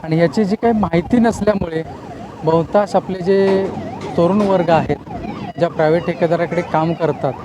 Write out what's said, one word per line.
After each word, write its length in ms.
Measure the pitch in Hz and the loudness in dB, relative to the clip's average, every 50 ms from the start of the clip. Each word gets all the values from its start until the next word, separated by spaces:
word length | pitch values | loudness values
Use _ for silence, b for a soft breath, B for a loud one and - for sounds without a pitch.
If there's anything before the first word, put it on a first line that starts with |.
| - | -2
आणि 120 | 160 160 | 0 2
ह्याची 300 | 160 170 170 170 220 220 | 2 2 2 4 2 2
जी 100 | 185 202 | 2 0
काही 240 | 220 - 233 233 214 | 0 2 2 2 2
माहिती 400 | 208 165 165 170 170 - - 247 | 0 2 0 0 0 2 2 4
नसल्यामुळे 640 | 226 233 214 - 208 202 214 196 190 170 160 160 160 - - - - - - - - - - - - | 4 4 2 2 0 0 0 0 -2 -4 -4 -6 -6 -6 -12 -14 -14 -14 -14 -14 -14 -14 -14 -4 0
बहुतांश 520 | 156 160 165 165 147 - 208 208 196 - | 2 2 2 2 2 2 0 0 2 0
आपले 240 | 190 - - 185 185 | -2 0 0 -6 -4
जे 480 | 175 175 196 196 196 190 190 190 190 190 - - - - - - - - - - | 0 2 4 4 4 4 4 2 0 -2 -4 -6 -8 -10 -10 -10 -10 -6 0 2
तरुण 240 | 170 175 190 208 | 2 4 4 2
वर्ग 280 | 208 196 190 185 175 160 | 2 4 2 2 4 4
आहेत, 280 | 170 156 143 - 147 147 - - 156 143 - - - - - - - - | 2 2 2 0 -4 -6 -6 -12 -10 -10 -8 -8 -10 -8 -10 -10 -2 -2
ज्या 100 | 165 170 | -2 -2
प्रायव्हेट 360 | 147 - 160 156 160 175 165 | 0 0 2 2 2 2 0
ठेकेदाराकडे 560 | 180 170 - 175 165 165 165 170 160 170 165 175 | -2 -2 0 0 0 0 0 -2 -2 -2 -4 -4
काम 280 | - - 160 160 165 165 | 0 0 0 0 0 -2
करतात 400 | - 170 156 147 - - 143 123 - - | -2 -2 -2 -2 -2 -2 -4 -4 -4 -10